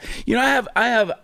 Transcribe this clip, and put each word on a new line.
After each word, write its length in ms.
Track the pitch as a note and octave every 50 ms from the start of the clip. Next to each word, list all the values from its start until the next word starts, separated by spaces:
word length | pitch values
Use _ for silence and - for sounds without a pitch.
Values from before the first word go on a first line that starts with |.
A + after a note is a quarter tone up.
| - - - - -
You 80 | - A3
know, 80 | A#3+
I 60 | C4 C4+
have, 200 | C#4 C4 G#3+ - -
I 120 | - A3 B3
have, 240 | A#3+ A3 G3+ E3+ - -